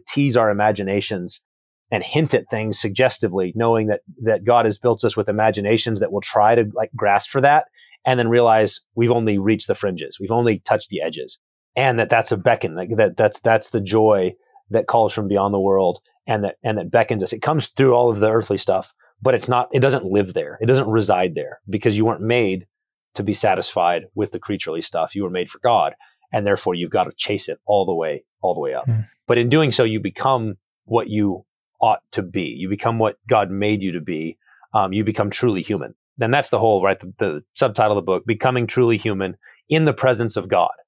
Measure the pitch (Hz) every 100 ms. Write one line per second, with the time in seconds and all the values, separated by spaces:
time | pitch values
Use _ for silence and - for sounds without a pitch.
0 | - 143 143 120 110 104 107 101 98 101
1 | - 98 90 - _ _ _ _ - 104
2 | - 151 156 117 - 110 110 101 107 98
3 | 127 - 104 95 92 110 117 113 107 104
4 | - - 113 104 104 120 113 104 123 110
5 | 117 110 104 107 110 101 101 113 120 104
6 | 104 98 - 113 104 120 107 110 110 120
7 | 104 101 - 135 139 151 - _ _ _
8 | 131 123 117 120 117 110 107 - _ 117
9 | 120 117 110 101 98 110 - 98 101 87
10 | 76 - 98 113 120 101 - 110 - -
11 | 80 76 64 - _ _ _ - 131 117
12 | 110 117 - 104 117 110 87 82 90 110
13 | 104 90 110 - 117 110 - 110 98 110
14 | 107 101 92 - _ - - 95 - 117
15 | 107 - 98 101 98 101 98 98 90 87
16 | _ _ - 110 101 - 120 107 85 117
17 | 107 110 92 - - 156 - - 135 120
18 | 120 104 110 113 104 98 - 95 - _
19 | _ - 127 123 - 123 120 139 135 131
20 | 98 101 95 85 73 - 113 131 110 110
21 | 98 90 92 78 67 - 101 101 117 104
22 | 113 82 107 120 104 95 - _ _ _
23 | _ - 101 98 104 87 - 95 87 85
24 | - 104 101 90 - 101 - 82 - 85
25 | 80 101 92 90 87 - 123 107 71 -
26 | _ _ _ 113 101 98 98 87 87 101
27 | 90 - - 104 - 76 - 104 92 82
28 | 80 69 _ _ 92 85 71 65 135 110
29 | 107 _ - 120 120 151 147 123 113 107
30 | 95 - 131 127 110 101 _ _ - 113
31 | 104 107 101 95 - _ _ - 113 104
32 | _ - 90 95 76 58 95 104 120 113
33 | 110 - 107 113 98 98 104 104 95 85
34 | 78 78 80 - _ _ _ 110 95 101
35 | 110 104 104 - 123 95 - 98 58 -
36 | _ - 113 139 - 110 113 101 98 95
37 | 92 - 101 73 - - 131 101 110 101
38 | 87 90 110 107 131 127 113 127 117 110
39 | 110 98 95 90 - _ - 156 156 -
40 | 131 117 113 107 92 95 85 -